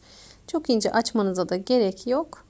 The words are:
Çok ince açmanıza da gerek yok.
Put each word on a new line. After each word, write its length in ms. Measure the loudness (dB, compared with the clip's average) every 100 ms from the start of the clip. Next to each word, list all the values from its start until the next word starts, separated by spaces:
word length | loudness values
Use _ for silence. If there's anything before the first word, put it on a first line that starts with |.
| -14 -20 -20 -20 -6
Çok 220 | -6 0
ince 220 | 0 2
açmanıza 580 | 0 0 0 0 0 -2
da 60 | -2
gerek 520 | 0 2 2 -2 -2
yok. 380 | -2 -2 -10